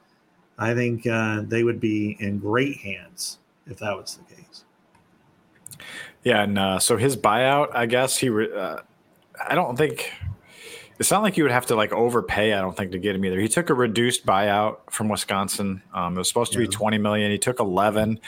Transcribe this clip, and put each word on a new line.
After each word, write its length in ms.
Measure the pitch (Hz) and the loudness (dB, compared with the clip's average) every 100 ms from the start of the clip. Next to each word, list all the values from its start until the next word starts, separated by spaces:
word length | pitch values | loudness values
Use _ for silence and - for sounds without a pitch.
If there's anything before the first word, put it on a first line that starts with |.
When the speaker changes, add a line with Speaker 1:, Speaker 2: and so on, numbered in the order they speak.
| _ _ _ _ _ - | _ _ _ _ _ -4
Speaker 1:
I 160 | 110 | -2
think, 320 | 120 120 117 120 | 0 0 -2 -2
uh, 360 | 113 110 107 104 | 0 0 -2 -2
they 160 | 113 | 0
would 160 | 117 117 | 0 0
be 380 | 110 107 104 104 | -2 0 -2 -4
in 200 | 101 101 | -4 -4
great 380 | 104 117 143 139 | -2 0 0 -4
hands 600 | 104 92 - - - - _ _ - | -12 -14 -16 -12 -12 -12 _ _ -18
if 120 | 92 | -10
that 180 | 107 95 | -6 -6
was 220 | - - | -10 -16
the 160 | - | -20
case. 300 | - - - _ _ _ _ _ _ _ _ _ _ - - - - - - | -20 -20 -20 _ _ _ _ _ _ _ _ _ _ -20 -20 -16 -16 -16 -4
Speaker 2:
Yeah, 200 | 120 110 | 2 2
and, 160 | 101 101 | 2 2
uh, 200 | 98 92 | 2 2
so 180 | - 113 | 2 2
his 200 | 135 117 | 2 2
buyout, 580 | 107 110 131 143 147 | 2 4 4 2 0
I 120 | - 120 | 0 2
guess 300 | 123 131 - | 2 2 0
he 120 | 131 | 0
re-, 260 | 107 110 | 0 -2
uh, 240 | 101 90 78 - _ _ _ _ - - | -4 -6 -8 -14 _ _ _ _ -12 -2
I 80 | |
don't 220 | 147 170 123 | 0 0 0
think 360 | 151 - - - - - - - - - - - | 0 0 -10 -10 -10 -10 -16 -20 -20 -20 -20 -4
it's 60 | - | 2
not 120 | 185 | 4
like 140 | 214 175 | 4 4
you 80 | |
would 80 | 143 | 4
have 140 | 123 - | 4 2
to, 100 | 113 | 2
like, 160 | 107 | 2
overpay, 600 | 101 120 120 - - 110 | 2 2 2 0 0 2
I 80 | 101 | 2
don't 120 | 92 | -2
think, 180 | 87 95 | -4 -6
to 60 | 92 | -2
get 160 | 101 | -2
him 120 | 95 95 | 0 0
either. 120 | 92 | 0
He 80 | 110 | 0
took 220 | - 170 | 0 0
a 60 | |
reduced 500 | 131 120 104 120 120 | 2 2 2 0 0
buyout 540 | - 98 104 101 107 - - | 2 2 4 2 0 -4 -10
from 200 | - 107 | -4 -2
Wisconsin. 720 | 98 - 98 101 - 101 92 - | -2 -2 -2 0 -2 -4 -6 -8
Um, 220 | 95 87 | -4 -4
it 40 | 90 | -2
was 100 | 92 | -2
supposed 240 | 120 117 | 0 -2
to 60 | 123 | 0
be 60 | |
Speaker 1:
Yeah. 60 | 107 | -2
Speaker 2:
twenty 260 | 107 107 107 | 0 0 2
million. 340 | 104 107 104 | 2 2 0
He 60 | 101 | 0
took 240 | - 123 | -2 0
eleven, 580 | 104 92 107 104 110 110 | 0 2 2 2 0 -2